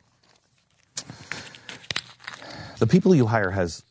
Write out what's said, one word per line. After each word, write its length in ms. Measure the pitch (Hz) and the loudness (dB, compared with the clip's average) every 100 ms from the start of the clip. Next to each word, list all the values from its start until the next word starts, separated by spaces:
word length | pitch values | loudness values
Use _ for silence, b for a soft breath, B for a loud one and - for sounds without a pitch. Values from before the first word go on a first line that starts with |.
| _ _ _ _ _ _ _ _ _ - - B B B B B B B B - - - - B B B B B | _ _ _ _ _ _ _ _ _ -14 -14 B B B B B B B B -10 -12 -18 -18 B B B B B
The 80 | 113 | 2
people 280 | 185 185 | 4 6
you 120 | 165 113 | 4 4
hire 240 | 113 95 | 2 0
has, 340 | 98 87 - - | 0 -2 -6 -16